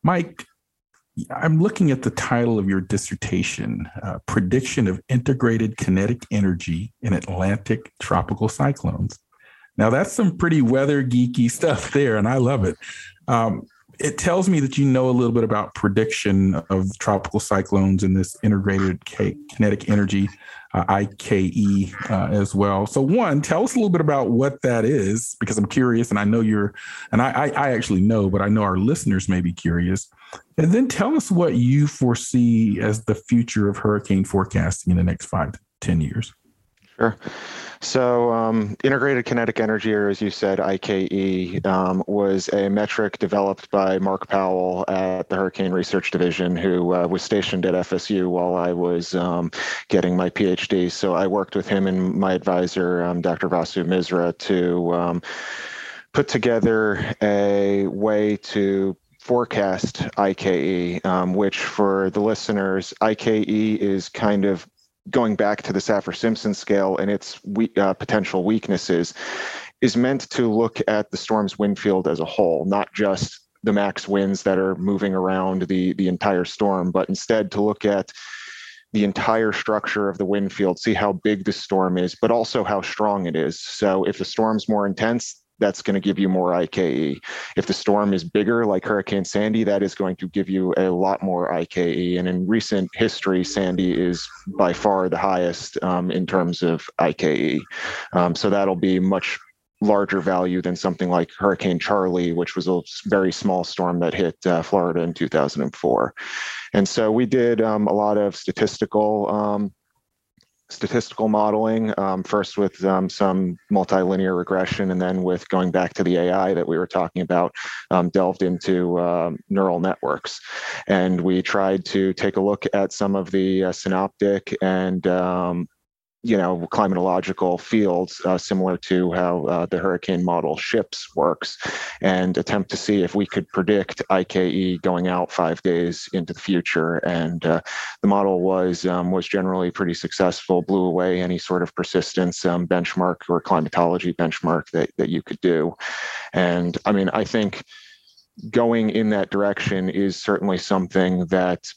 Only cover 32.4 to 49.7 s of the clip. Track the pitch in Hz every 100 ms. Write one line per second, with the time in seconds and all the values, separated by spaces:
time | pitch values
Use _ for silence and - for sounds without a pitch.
32.4 | 120 113 113 101 107 107 - 107 - 120
33.4 | 117 107 101 101 107 104 - 98 95 98
34.4 | 92 95 85 87 - 90 87 85 - 95
35.4 | 73 - _ _ - 85 73 110 117 -
36.4 | _ _ _ _ _ - 113 107 - -
37.4 | - - - - - 135 123 120 120 117
38.4 | 113 113 104 - 135 135 139 131 117 120
39.4 | 113 113 110 110 110 104 101 98 104 -
40.4 | 101 95 87 95 - 98 95 98 95 92
41.4 | 90 95 98 92 92 92 - 104 101 98
42.4 | - 101 98 101 104 - 107 - 95 101
43.4 | 98 95 - 101 95 95 95 95 - 98
44.4 | 95 92 92 90 - 95 95 92 - 92
45.4 | 95 - 95 90 90 98 - 87 87 82
46.4 | 90 87 92 90 87 90 87 92 - 104
47.4 | 92 95 92 90 87 92 - 101 90 90
48.4 | 87 90 87 87 87 87 85 92 90 87
49.4 | 85 - -